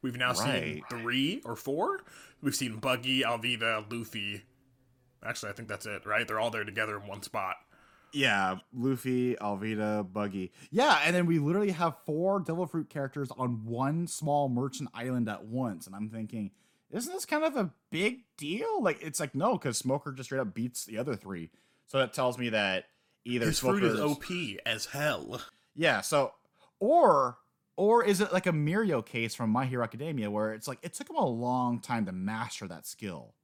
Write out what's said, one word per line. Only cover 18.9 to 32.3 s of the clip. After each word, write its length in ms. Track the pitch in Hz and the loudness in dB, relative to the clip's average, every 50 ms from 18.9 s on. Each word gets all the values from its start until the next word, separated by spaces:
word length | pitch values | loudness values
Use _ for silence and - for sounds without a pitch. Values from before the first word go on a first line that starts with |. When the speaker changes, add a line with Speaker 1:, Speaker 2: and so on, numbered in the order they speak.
| 151 - | 0 0
Speaker 2:
it's 180 | - 160 143 - | -6 -8 -4 -4
like, 160 | 160 139 - | -6 -4 -2
no, 220 | 135 185 226 254 | 0 2 2 2
'cause 200 | 180 - 139 117 | 2 0 -2 -2
Smoker 340 | - - 127 131 143 - 147 135 | -2 0 0 -2 0 -2 -6 -10
just 140 | 127 131 - | -10 -8 -6
straight 100 | 135 135 | -4 -2
up 140 | 135 104 90 | -2 -4 -4
beats 320 | 110 117 123 120 - - | -4 -4 -4 -4 -8 -10
the 120 | - 110 | -8 -6
other 180 | 107 123 147 123 | -4 -2 -2 -4
three. 360 | 98 - 98 98 85 82 82 _ _ _ _ _ _ _ | -6 -6 -8 -8 -8 -8 -12 _ _ _ _ _ _ _
So 100 | _ - 135 | _ 2 2
that 140 | 131 110 - | 2 2 2
tells 240 | - 131 127 123 | 0 0 0 0
me 120 | 117 123 120 | 0 -2 0
that 360 | 110 107 101 98 92 92 - _ _ _ _ _ _ _ _ | 2 2 2 2 0 0 -2 _ _ _ _ _ _ _ _
either 220 | 120 123 123 117 | -2 0 2 2
Speaker 1:
His 120 | - - - | 2 0 2
fruit 240 | 131 131 196 202 190 | 2 2 2 4 4
is 120 | - 110 | 2 2
Speaker 2:
Smoker's 20 | 107 104 151 | 2 2 0
Speaker 1:
O 40 | 143 | 0
P 440 | 143 - - 180 175 170 117 98 95 - | -2 -4 -6 -4 -4 -4 -4 -6 -6 -4
as 200 | - 113 110 - | -4 -4 -4 -4
hell. 560 | - - 139 147 151 131 90 69 55 104 117 - - _ _ _ _ _ | -8 -4 -2 0 0 0 -2 -4 -8 -8 -10 -10 -12 _ _ _ _ _
Speaker 2:
Yeah, 240 | - 160 156 127 101 | 2 2 4 4 4
so, 340 | - - - 143 135 117 - _ _ _ _ _ _ _ _ _ | 0 2 2 2 2 2 -2 _ _ _ _ _ _ _ _ _
or, 600 | 196 226 311 349 320 220 165 143 135 123 117 - _ _ _ _ _ _ _ | 2 6 8 8 10 10 8 8 6 4 0 -6 _ _ _ _ _ _ _
or 300 | - 190 208 226 240 - | 2 4 8 8 8 8
is 160 | 208 202 175 | 6 4 4
it 100 | 208 196 | 4 2
like 160 | - 185 185 | 2 2 4
a 60 | 185 170 | 4 2
Mirio 520 | 151 147 151 170 208 226 202 156 120 107 | 2 2 2 2 2 2 2 2 0 0
case 300 | - - 120 113 113 - | -2 -2 -2 -2 -2 -2
from 140 | - 123 110 | -2 0 2
My 160 | 107 123 135 | 2 2 2
Hero 180 | 131 127 123 120 | 0 0 0 -2
Academia 480 | 113 - 117 143 165 156 131 107 104 | -2 -4 -6 -6 -4 -2 -2 -2 0
where 220 | 104 104 107 107 110 | 0 0 0 0 -2
it's 140 | 110 - | -6 -8
like, 120 | - 131 - | -10 -10 -8
it 120 | - 175 - | -10 -10 -10
took 160 | - 285 - | -10 -12 -4
him 80 | 320 | 0
a 80 | 311 226 | 2 2
long 560 | 143 120 113 120 123 127 127 123 123 120 117 | 2 2 0 0 0 0 2 2 0 0 -2
time 240 | - - 123 117 107 | -2 -2 -2 -2 0
to 80 | 92 92 | -2 -4
master 560 | 92 92 101 | -4 -4 -4